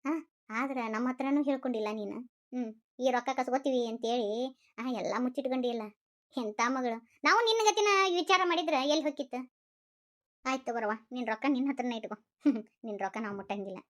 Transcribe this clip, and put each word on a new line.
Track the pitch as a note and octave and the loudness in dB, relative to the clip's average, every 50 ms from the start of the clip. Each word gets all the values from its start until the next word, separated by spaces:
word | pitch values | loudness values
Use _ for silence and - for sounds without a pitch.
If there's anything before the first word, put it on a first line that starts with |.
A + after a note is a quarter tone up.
| _ | _
ಆ, | C#4 D#4+ D#4+ D#4+ _ _ _ _ - | -2 -4 -4 -6 _ _ _ _ -8
ಆದ್ರ | G#3+ A3+ C4 C4+ C4+ B3+ A3+ A3 | -6 -4 -4 -4 -4 -4 -4 -4
ನಮ್ಮ | A3 A3 B3 B3+ | -2 -2 -2 -2
ಹತ್ರನೂ | B3+ - C4+ C4+ C#4+ C#4+ | -2 -2 -2 0 2 2
ಹೇಳ್ಕೊಂಡಿಲ್ಲ | C#4+ C#4 C#4 C4 - C4 A#3+ A3 G#3+ G#3 | 2 2 0 0 -2 -4 -2 -2 -2 -2
ನೀನು. | G#3+ A3 G#3 G3 G3+ A3+ B3 - _ _ _ _ | -4 -4 -6 -6 -8 -10 -12 -14 _ _ _ _
ಹ್ಮ್, | - B3+ A#3+ A3 A3 - _ _ _ - | -6 -6 -6 -6 -8 -14 _ _ _ 0
ಈ | B3 C4 | 0 2
ರೊಕ್ಕ | B3 A#3+ B3 - C4 | 2 2 0 0 -2
ಕಸ್ಕೊತೀವಿ | C4 B3+ B3+ B3 C#4 C4+ C#4+ C4 B3 A#3+ | -2 0 0 0 0 2 2 2 2 0
ಅಂತೇಳಿ, | A3+ A3 A#3 - A3+ A#3+ B3 A3 G3+ G#3+ A#3 B3+ C4 B3+ _ _ _ _ - | 0 -4 -4 -2 0 0 0 0 0 -2 -2 -4 -6 -6 _ _ _ _ -6
ಆ, | A#3 C4 | -4 -4
ಎಲ್ಲ | B3 G#3 F3 F#3+ - A3+ | -2 -2 -2 -2 0 0
ಮುಚ್ಚಿಟ್ಕೊಂಡಿಲ್ಲ. | B3+ B3+ B3 D4 C4 C4 C4 C4 B3 B3 A#3 A#3 G#3+ G#3 _ _ _ _ _ _ _ _ - | 0 0 -2 -2 -2 -2 -2 0 0 -2 -2 -2 -6 -8 _ _ _ _ _ _ _ _ -6
ಎಂಥ | C4+ A#3 G#3+ G#3+ A#3+ A#3 B3 | -4 -4 -4 0 0 0 2
ಮಗಳು. | C4 C4+ B3+ A#3+ A3+ A3+ - _ _ _ - | 2 0 0 -2 -2 -4 -8 _ _ _ 4
ನಾವು | D4 F4+ A4+ | 4 6 6
ನಿನ್ನ | A#4 A4+ A4 A4+ G#4+ | 6 4 4 6 4
ಗತಿನ | G#4+ G4+ G#4+ G#4 G#4 G4+ G4 F#4+ F#4+ F4 | 4 4 6 4 4 6 4 4 4 2
ವಿಚಾರ | F4+ E4 - F#4+ F#4 F#4 | 0 2 4 2 4 4
ಮಾಡಿದ್ರ | F4 E4+ E4 E4 D#4+ D#4 | 2 2 2 2 2 0
ಎಲ್ಲಿ | B3+ C4 C#4+ D4+ D#4+ C#4 | 2 2 2 2 2 2
ಹೋಕಿತ್ತು? | D4+ C#4+ - C4 - - B3+ B3+ - _ _ _ _ _ _ _ _ _ _ _ _ _ _ _ _ _ _ _ | -2 -4 -4 -8 -6 -6 -10 -10 -12 _ _ _ _ _ _ _ _ _ _ _ _ _ _ _ _ _ _ _
ಆಯ್ತು | C4 C4 C4 C4 | -2 -2 -2 -2
ತಗೋರವ್ವ, | A#3+ A#3 A#3 A3 G#3 A3 A3 _ _ | -4 -2 0 0 0 -2 -2 _ _
ನಿನ್ | B3+ B3+ A#3+ | -6 -4 -2
ರೊಕ್ಕ | A3 A3 G#3+ - C#4 | -2 -2 0 2 2
ನಿನ್ | C#4+ B3 C4+ C#4 | 2 4 2 0
ಹತ್ರನೇ | C4+ - B3 B3 A#3 | 0 0 -2 -2 -2
ಇಟ್ಕೋ. | A3+ - - G#3+ _ _ _ _ _ | -4 -6 -8 -10 _ _ _ _ _
<laughs> | _ D4 A#3 A3 A3 _ _ _ - | _ 2 2 2 -6 _ _ _ -8
ನಿನ್ | A3+ G#3 G3 | -8 -4 -4
ರೊಕ್ಕ | G3 F#3+ - A3 | -4 -4 -2 -4
ನಾವ್ | A3 G#3 G3+ | -6 -4 -6
ಮುಟ್ಟಂಗಿಲ್ಲ. | G3 G3 - G3+ G3+ G3 F#3+ F#3 F#3 - | -8 -6 -6 -6 -6 -4 -6 -8 -10 -12